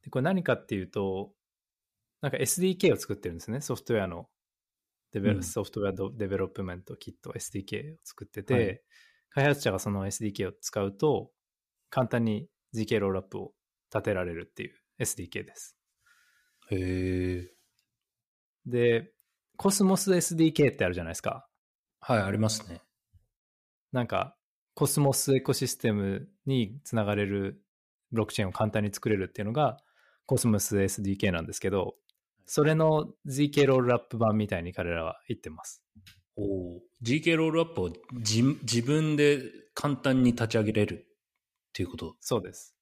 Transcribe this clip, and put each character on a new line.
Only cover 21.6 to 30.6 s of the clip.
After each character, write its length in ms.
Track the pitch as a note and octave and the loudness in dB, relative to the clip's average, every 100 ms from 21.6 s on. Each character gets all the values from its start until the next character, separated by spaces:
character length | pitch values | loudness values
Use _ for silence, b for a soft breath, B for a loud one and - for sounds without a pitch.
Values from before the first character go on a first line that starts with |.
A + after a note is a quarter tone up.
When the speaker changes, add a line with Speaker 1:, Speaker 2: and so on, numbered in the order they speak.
| _ _ _ _ | _ _ _ _
Speaker 2:
は 180 | - A#2 | 0 0
い、 40 | |
あ 100 | F#2+ | 2
り 60 | G#2 | 2
ま 120 | G#2+ | 0
す 180 | G#2+ F2 | 0 -8
ね。 120 | E2+ _ _ _ _ _ _ _ _ _ _ _ | -16 _ _ _ _ _ _ _ _ _ _ _
Speaker 1:
な 120 | B2+ | -4
ん 40 | A#2 | -2
か、 280 | F#2+ - _ _ _ _ | -2 -2 _ _ _ _
コ 140 | - C#3+ | -2 0
ス 120 | - | 4
モ 140 | C#3 | 2
ス 220 | B2+ - C3+ | 2 2 2
エ 60 | |
コ 120 | - | 2
シ 140 | C3 B2 | -2 -2
ス 100 | - | -2
テ 140 | A#2+ | 0
ム 380 | G#2 G2 G2 - _ - | 0 0 -4 -8 _ -2
に 340 | C3+ G#2+ C3+ | 0 0 -6
つ 120 | - A#2 | -4 -2
な 100 | G#2 | 0
が 100 | G#2 | 0
れ 100 | G2+ | 0
る 360 | G2+ G2 G2 _ _ _ _ _ | -2 -4 -8 _ _ _ _ _
ブ 80 | A2+ | -2
ロ 40 | |
ッ 40 | G#2+ | -2
ク 60 | |
チ 80 | - | -2
ェ 40 | G2 | -4
ー 20 | |
ン 20 | |
を 40 | |
簡 180 | - A2 | 0 0
単 120 | A2 | 0
に 100 | G#2 | -2
作 160 | - A#2 | -2 0
れ 80 | G#2 | 0
る 80 | F#2 | 0
っ 20 | |
て 140 | - | -6
い 20 | |
う 40 | G#2 | -6
の 60 | |
が、 240 | B2+ C#3+ A2 b b b b - | 0 0 -2 b b b b -2
コ 120 | C3 | 2
ス 100 | A#2+ | 4
モ 120 | |
ス 220 | G#2 | 2